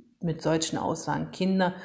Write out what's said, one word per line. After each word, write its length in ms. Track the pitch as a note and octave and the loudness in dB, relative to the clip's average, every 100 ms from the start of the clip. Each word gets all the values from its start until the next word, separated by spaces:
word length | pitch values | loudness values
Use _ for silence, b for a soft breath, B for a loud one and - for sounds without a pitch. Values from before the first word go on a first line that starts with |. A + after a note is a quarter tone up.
| - - | -20 -6
mit 200 | E3+ D#3+ | -4 0
solchen 360 | D#3 D#3+ D#3+ - | 2 2 2 0
Aussagen 540 | - D#3+ - D#3 D#3 | -2 -2 -2 -2 -4
Kinder 420 | - F#3 F#3+ F3+ F#3 | -2 2 4 2 0